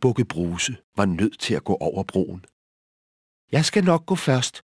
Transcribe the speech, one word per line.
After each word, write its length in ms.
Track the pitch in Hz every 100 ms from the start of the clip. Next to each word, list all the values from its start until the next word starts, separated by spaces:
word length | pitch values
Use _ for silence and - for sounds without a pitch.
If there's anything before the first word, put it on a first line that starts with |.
Bukkebruse 760 | 131 117 117 80 87 87 - 123 _ -
var 80 |
nødt 340 | 101 87 104 -
til 160 | -
at 100 | 104
gå 100 | -
over 280 | 101 78 85
broen. 420 | 95 - 87 90 - _ _ _ _ _ _ _ _ _ _
Jeg 120 | 135
skal 200 | 156 -
nok 220 | 185 165 165
gå 80 |
først 480 | 190 - 131 123 -